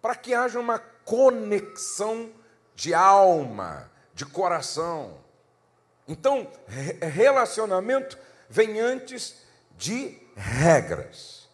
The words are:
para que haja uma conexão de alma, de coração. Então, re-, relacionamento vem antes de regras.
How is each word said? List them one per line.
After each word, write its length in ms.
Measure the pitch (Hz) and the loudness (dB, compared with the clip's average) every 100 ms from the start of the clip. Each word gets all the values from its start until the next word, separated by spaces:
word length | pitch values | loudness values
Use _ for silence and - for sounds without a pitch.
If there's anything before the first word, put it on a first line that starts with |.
para 120 | 226 | -6
que 200 | 233 240 | -6 -4
haja 240 | 240 247 226 | -2 -2 -4
uma 200 | 233 226 | -4 -6
conexão 1500 | - _ - 226 262 220 214 208 208 - - - 214 226 226 - _ _ _ | -8 _ -4 4 4 4 -2 -4 -4 -14 -12 -6 -6 -6 -10 -18 _ _ _
de 180 | - 160 | -12 -2
alma, 960 | 165 190 196 190 165 123 101 90 71 60 _ _ | 4 6 8 8 4 -2 -10 -10 -12 -16 _ _
de 100 | - 143 | -16 -10
coração. 920 | 147 180 165 - 151 170 160 113 78 _ _ _ _ _ _ _ _ - | -4 -2 -2 -6 -6 -6 -8 -12 -18 _ _ _ _ _ _ _ _ -16
Então, 440 | 160 262 277 202 - - | -4 -2 -2 -6 -18 -16
re-, 320 | 123 139 - 165 | -12 -10 -8 -8
relacionamento 1120 | 147 262 269 233 - 220 185 208 269 269 - - _ _ | 2 4 4 0 -4 -2 -2 0 -4 -4 -16 -20 _ _
vem 320 | - 220 214 | 0 0 0
antes 560 | 233 254 254 247 - - _ _ _ _ | -2 -4 -10 -14 -14 -16 _ _ _ _
de 440 | - 240 277 - _ | -8 -6 -8 -16 _
regras. 1120 | - 98 120 165 151 - 76 - - - - _ | -12 -6 2 6 6 4 -8 -10 -18 -20 -20 _